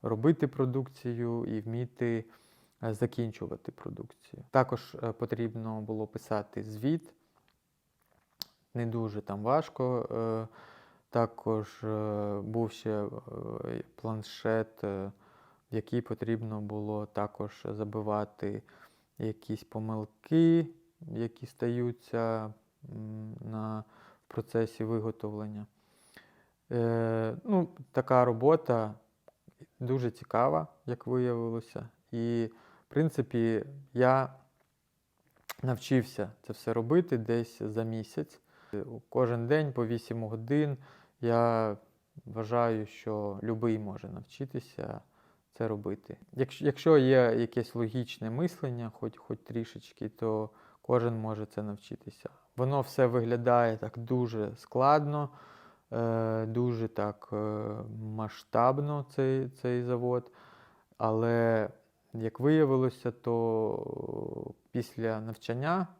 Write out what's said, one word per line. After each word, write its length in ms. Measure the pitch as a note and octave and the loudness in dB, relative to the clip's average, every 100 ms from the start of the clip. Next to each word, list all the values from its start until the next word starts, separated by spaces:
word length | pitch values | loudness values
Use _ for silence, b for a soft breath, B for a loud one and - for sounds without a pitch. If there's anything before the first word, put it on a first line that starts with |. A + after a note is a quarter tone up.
робити 460 | A2+ A2 C3 E3 C3+ | -2 2 4 4 0
продукцію 960 | - C3 B2+ C3 - B2 A#2 A#2 A#2 | 0 0 0 -4 -8 -6 -4 -2 -2
і 160 | A#2 A2 | -2 -4
вміти, 640 | G#2+ A2+ B2 - A#2+ A2+ A2+ b b b b _ | -4 -6 -6 -2 0 0 -4 b b b b _
е, 120 | A2+ | -6
закінчувати 760 | G#2+ A#2+ - A2+ - - - - | -2 -2 0 -4 -4 -8 -8 -10
продукцію. 720 | - - - - - - - - | -12 -12 -10 -14 -16 -20 -20 0
Також, 460 | C3+ B2+ A#2+ - - | 2 2 0 -8 -8
е, 100 | A#2 | -8
потрібно 680 | G#2+ A#2 A#2 A#2 A2+ A2 A2 | -6 -4 -2 -4 -4 -8 -8
було 260 | G#2+ A2 G#2+ | -6 -6 -6
писати 560 | A2 - G#2+ G#2 - | -8 -4 -4 -4 -8
звіт, 520 | G#2 G#2+ B2+ E3 - _ _ _ _ _ _ _ _ _ _ _ _ _ - _ _ | -8 -4 -2 -2 -4 _ _ _ _ _ _ _ _ _ _ _ _ _ -16 _ _
не 120 | A#2+ A#2 | -4 -4
дуже 340 | A#2 A2 G#2 | -2 -4 -6
там 220 | - G2+ | -8 -4
важко. 680 | G#2+ C#3+ D#3 - B2+ B2 - | 2 2 0 -2 -2 0 -2
Е, 460 | A2+ A2+ A2+ A2+ B B B B B _ | -2 -2 -2 -6 B B B B B _
також, 760 | A#2+ A#2 - - A2 G#2 - | 0 0 0 -2 -2 -2 -8
е, 560 | A2 G#2+ G#2+ G#2 G#2 G2+ | -6 -4 -2 -2 -2 -4
був 260 | G#2 A2 A2+ | -4 -2 -2
ще, 340 | - A2 G#2+ | -4 -4 -2
е, 40 | G#2 A2 - - - A1 - A#1 - | -4 -8 -12 -12 -8 -8 -6 -8 -10
планшет, 920 | - A2 A2 G#2 - A#2 A2 A2 - | -10 -8 -8 -10 -6 0 0 0 -6
е, 280 | G#2 G2 G2 - b b b b _ | -6 -4 -6 -10 b b b b _
в 20 | |
який 260 | A#2 - A#2+ | -6 -2 -4
потрібно 600 | A#2+ G#2+ A#2 A2+ A2+ G#2+ | -4 -6 -2 -2 -4 -6
було 460 | G#2 G#2 G#2 G#2+ G#2 | -6 -6 -4 -4 -4
також 600 | - G#2 - G#2 - - | -2 -4 -4 -10 -8 -10
забивати 960 | G#2 G#2+ A2 G#2 G#2 G#2 - G2+ G#2+ - b b b b _ | -6 -4 -4 0 0 -2 -4 -6 -6 -10 b b b b _
якісь 460 | A2 A2 - A2 | -6 -6 -6 -8
помилки, 1040 | - A2 A2 A2 A2 _ - D#3+ E3 E3 E3 - _ _ | -6 -8 -4 -6 -6 _ 0 6 6 6 2 -8 _ _
які 460 | - A2+ A#2 - B2 | -10 -6 -6 -6 -18
стаються, 1080 | - A#2+ A#2+ B2 A#2+ - A#2 A2+ A2+ G#2+ G#2+ _ _ - | -4 -2 0 -2 -4 -6 -2 0 -2 -4 -12 _ _ -16
м, 440 | A2 G#2+ G#2+ G#2+ A2 | -12 -10 -10 -12 -12
на, 440 | A2 A2 A2 A2 G#2+ B B B | -10 -8 -6 -6 -10 B B B
в 80 | _ | _
процесі 520 | - A2 A#2 A2+ - | -8 -2 0 0 -2
виготовлення. 840 | A2 A2+ A2 G#2+ G#2+ G#2 G#2+ G#2+ G#2 _ b b b b b b b b _ | -2 -2 -2 -6 -8 -6 -8 -10 -14 _ b b b b b b b b _
Е, 640 | A#2+ A#2 A#2 A2+ A2+ A2+ A2+ | 0 2 2 2 2 0 -4
ну, 240 | - G3 E3+ - - | 0 2 2 -4 -4
така 320 | - B2 B2+ | -2 6 8
робота 720 | B2 A2+ C3 D#3+ - A#2+ A2 G#2+ _ _ - _ - _ - _ | 8 6 6 4 4 0 0 -6 _ _ -20 _ -20 _ -20 _
дуже 300 | B2 C3 B2 | -2 0 -2
цікава, 560 | - - A2 B2+ D#3 D#3 _ - | -4 -2 4 4 4 -2 _ -8
як 200 | A#2+ - | -8 -2
виявилося. 840 | B2+ B2 A#2+ A#2 A2+ A2+ - A#2 _ _ | 0 2 0 -2 -6 -8 -12 -12 _ _
І, 400 | A#2 A#2 A#2 A2+ B B B B | -4 0 0 -2 B B B B
в 40 | |
принципі, 720 | - D#3+ - B2+ A#2+ A2+ A2 C#3 - - | 2 2 2 -2 2 2 2 -2 -12 -8
я 420 | A#2+ B2+ C3 C3 - _ _ _ _ _ _ _ _ _ _ _ - | 4 6 6 2 -8 _ _ _ _ _ _ _ _ _ _ _ -6
навчився 680 | B2+ A#2+ - C3 - - G2+ - | -4 -4 2 2 2 -4 -6 -8
це 100 | - | -14
все 200 | A2 - | -8 -2
робити 460 | A#2 A2+ D#3+ F3 C3 | -2 4 2 4 0
десь 440 | A2 A#2 A#2 - | 2 0 0 -6
за 200 | G#2+ G#2+ | -6 -2
місяць. 580 | A2+ A2+ G#2+ - D3+ - B B B G#2 G2 A#2 _ | -2 -4 -6 -8 -8 -12 B B B -8 -8 -12 _
Кожен 380 | - B2 A#2+ A#2 | 2 2 2 2
день 260 | D3+ D3+ | 2 2
по 140 | B2+ A#2 | 0 0
вісім 380 | A#2 - A#2 | -2 -2 -6
годин. 520 | A2 A2 A2+ D3 D3 C3 B B B _ | -4 -6 0 2 2 -2 B B B _
Я 560 | A#2 A#2 A#2 A#2 A2 G2+ _ _ _ - | 2 4 6 4 0 -2 _ _ _ -20
вважаю, 600 | - A2 A2 A#2+ A#2 A2 G#2 | -12 -8 0 2 2 2 -4
що 520 | - - G#2+ G#2 G2 | -10 -6 -4 -4 -4
любий 360 | G#2+ A2 A#2 A2 | -4 0 0 0
може 300 | G#2 G2+ - | -2 -10 -10
навчитися 920 | - - - C3+ C#3 - - - - - b b b _ | -12 -16 -12 -8 -8 -10 -10 -8 -10 -14 b b b _
це 160 | - A2+ | -6 -4
робити. 480 | G#2+ G2+ G#2 - - - | -2 -4 -8 -10 -18 -14
Якщо, 320 | C3 C3 - | -4 -4 0
якщо 340 | D3 - - D#3 | 0 2 8 8
є 360 | C3 C3 A#2+ A#2 | 10 8 6 4
якесь 380 | A#2 - A2+ | 2 0 -2
логічне 560 | A#2+ A2+ B2 A#2 - A2 | -2 -2 -2 -4 -6 -6
мислення, 600 | A#2+ F3 - C#3 A#2+ A#2 | -2 -2 -2 -6 -4 -8
хоч, 220 | - A2+ - | -6 -8 -8
хоч 220 | - A2 | -10 -10
трішечки, 680 | - A#2 A2+ - - - G#2+ | -6 -6 -6 -10 -18 -10 -10
то 420 | - A2+ A2 G#2+ B B B | -4 0 0 -2 B B B
кожен 380 | - A#2+ A#2+ A2+ | 2 4 4 -2
може 260 | A2 G#2+ G#2+ | -4 -6 -6
це 160 | - | -6
навчитися. 680 | G#2+ G#2 - A#2 - - - - _ - | -6 -8 -12 -14 -14 -16 -16 -18 _ -2
Воно 240 | B2+ C#3 | 0 0
все 260 | C3 - B2+ | 0 4 4
виглядає 680 | A#2+ A#2 A#2+ A#2+ A#2+ A#2 A2 | 4 2 0 4 6 4 0
так 220 | A2 - | -6 -8
дуже 580 | A2+ B2+ A#2+ A2+ G#2 A2 | -2 0 0 -2 -4 -6
складно, 720 | - B2+ C3 D3+ D3 D3 C#3+ B B B B B _ | -6 2 6 6 4 -2 -4 B B B B B _
е, 540 | A2+ A#2 A2+ A2+ A2 A2+ | -2 0 0 0 -2 -2
дуже 420 | A2+ B2 A#2 A2+ | -2 0 0 -4
так, 400 | - G#2 G#2 - | -2 -2 -4 -6
е, 320 | G#2+ G#2+ G#2+ G#2+ G#2+ A2 A2 | -4 -4 -4 -6 -8 -10 -10
масштабно 1080 | A2 G#2+ G#2+ - - A2+ B2 C3+ D3 D3 C3+ | -8 -6 -8 -8 0 4 6 4 0 -4 -6
цей, 340 | - C3 C3 C3 | 0 2 2 -2
цей 340 | C3 B2+ B2 | -4 -2 0
завод. 500 | A#2+ B2 B2 B2 - B B B B B B _ | 0 0 0 0 -4 B B B B B B _
Але, 720 | A2+ A2 A#2 A#2 A#2 A2+ G#2 - _ _ _ | 2 2 4 4 4 4 2 -6 _ _ _
як 280 | A#2+ A2+ - | -6 -6 0
виявилося, 720 | C3+ D#3 D3 C3 C3 - A#2+ | 4 6 6 6 2 0 -6
то 1400 | A2+ - A#2 A#2 A2 A2 - - - - - - - - - _ | -4 -2 2 2 2 0 -2 -6 -8 -6 -6 -6 -8 -10 -12 _
після 500 | B2 A#2+ - A2+ A2 | -4 -4 -4 -2 -2
навчання 640 | A2 A2 - A#2+ C#3+ F3+ F3 - | -6 -10 -6 -4 0 0 -2 -8